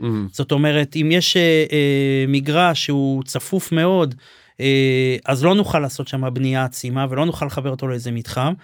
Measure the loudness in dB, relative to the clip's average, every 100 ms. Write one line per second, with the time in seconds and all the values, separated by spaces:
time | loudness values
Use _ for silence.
0 | -4 -4 -4 -6 -2 2 2 2 0 0
1 | 2 2 2 2 4 4 4 2 2 2
2 | 2 2 2 0 2 2 2 2 -2 0
3 | 0 -2 -4 -8 -4 -4 -2 0 2 2
4 | 0 -4 -16 -20 _ -4 0 2 4 2
5 | 0 0 -2 0 2 2 2 0 -2 -6
6 | -6 -4 -4 -2 0 0 -2 -6 -6 -4
7 | -2 -2 -2 -2 -6 -6 -6 -6 -4 -6
8 | -6 -6 -6 -4 -2 -4